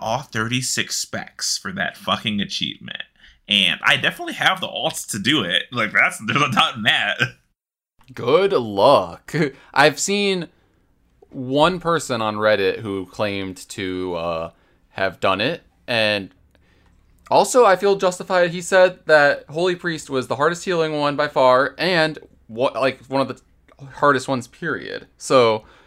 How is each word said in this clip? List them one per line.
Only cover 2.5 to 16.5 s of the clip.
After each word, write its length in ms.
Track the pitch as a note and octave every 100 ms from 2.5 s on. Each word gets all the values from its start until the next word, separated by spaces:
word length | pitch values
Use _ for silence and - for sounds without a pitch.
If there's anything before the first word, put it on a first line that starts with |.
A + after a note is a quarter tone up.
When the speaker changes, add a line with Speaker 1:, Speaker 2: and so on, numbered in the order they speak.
| - C#2+ - - - - _ - _ -
Speaker 1:
And 300 | G2+ F2+ D2+
I 140 | C3+ C#3
definitely 340 | C#3+ F3+ E4+
have 260 | - D#3 F3+
the 60 | E3
alts 420 | G2 D3 - -
to 80 | G#2+
do 240 | G2 D3+
it. 220 | F2 F2+ -
Like, 220 | B2 G#2+
that's, 260 | G2 E3+ - A2
there's 140 | C#3
no 100 | C#3+
doubt 240 | A#2 D#3
in 80 | C3
that. 360 | A#2 D3 G2+ - B2 - _ _ _ _ _ _ _
Speaker 2:
Good 400 | A#2+ A#2 E3 G3
luck. 800 | D#3+ A2+ G2 B2 B2 F2 E2+ - D3 C#3+
<laughs> 200 | - -
I've 260 | - D3+ -
seen 480 | - G3+ G3+ F#3 D#3 _ _ _ _ _ _ _ _
one 480 | C#3+ B2+ C#3 E3 F3+
person 420 | E3 D#3+ - A#2
on 140 | A2
Reddit 460 | G#2+ G#2+ G#2 F#2+ F#2
who 260 | A2 G2 F#2
claimed 520 | - G#2+ G2 F#2+ F2+ -
to, 480 | - F#2+ F#2 F#2 E2+
uh, 340 | E2+ E2 E2 _ _ _ _
have 300 | - G2 -
done 200 | G2+ F#2+
it, 220 | B2 E3+ _ _ -
and 440 | A#2 G#2+ G2+ F#2+ _ _